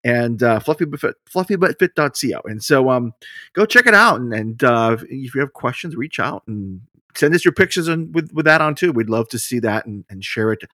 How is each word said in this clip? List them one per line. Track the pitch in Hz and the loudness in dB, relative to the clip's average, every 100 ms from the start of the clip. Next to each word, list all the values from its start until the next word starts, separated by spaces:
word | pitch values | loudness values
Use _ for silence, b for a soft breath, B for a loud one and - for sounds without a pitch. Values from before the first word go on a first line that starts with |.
| 120 | 0
And, | 120 120 113 | 0 0 0
uh, | 120 110 | 2 2
fluffy | 127 156 156 | 0 -2 -4
but | 143 | -4
fit, | - - _ | -6 -6 _
fluffy | 185 185 196 | -6 -2 0
but | 180 - | 0 2
fit | 185 - | -2 0
dot | 147 - | -2 -2
co. | 131 82 - | -6 -6 -8
And | 107 | -10
so, | - 143 131 | 2 4 4
um, | 127 120 - B B B | 2 -2 -8 B B B
go | - 214 | -2 4
check | 247 247 | 4 6
it | |
out, | 208 226 123 | 6 6 2
and, | 123 | -2
and, | 110 110 113 | -4 -6 2
uh, | 131 117 113 113 - | 2 4 2 0 -4
if | 135 131 131 | -12 -8 -4
you | |
have | 139 | -6
questions, | - 123 127 175 165 | -4 -6 -6 -10 -8
reach | 160 - | -8 -4
out | 117 104 - | -4 -6 -10
and | 107 98 92 117 _ _ - | -8 -8 -12 -18 _ _ 0
send | 151 170 | 2 4
us | |
your | 175 | 2
pictures | - 185 185 165 | 2 0 0 -2
and | 165 165 160 | -4 -2 -4
with, | 156 | -4
with | 156 156 | 0 4
that | 160 | 4
on | 151 | 2
too. | 147 175 | 0 0
We'd | 123 110 | 0 0
love | 113 113 | -2 -2
to | 113 | -6
see | - 123 | -4 -2
that | 110 107 - | -2 -2 -6
and, | 101 - | -14 -14
and | 95 | -14
share | 95 - 110 | -8 -2 -2
it | 110 - | -2 -8